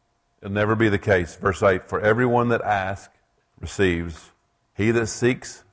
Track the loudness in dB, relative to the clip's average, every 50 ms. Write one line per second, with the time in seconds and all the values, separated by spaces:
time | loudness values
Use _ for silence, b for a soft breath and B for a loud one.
0 | _ _ _ _ _ _ _ _ -12 -6 -4 -2 0 0 2 2 4 4 2 2
1 | 2 2 2 2 2 -2 -6 -4 -2 -2 0 2 2 2 2 2 -2 -6 -6 -2
2 | 0 2 2 2 2 0 2 0 0 0 0 -2 -2 -2 -2 -2 -2 -4 -8 -10
3 | -12 -18 _ _ _ _ _ _ _ _ _ -14 -14 -8 -2 0 2 2 2 0
4 | -4 -6 -10 -14 -18 -20 _ _ _ _ _ _ _ _ _ -2 0 0 0 0
5 | 0 -4 -4 -2 0 0 0 -2 -6 -16 -18 -20 -20 _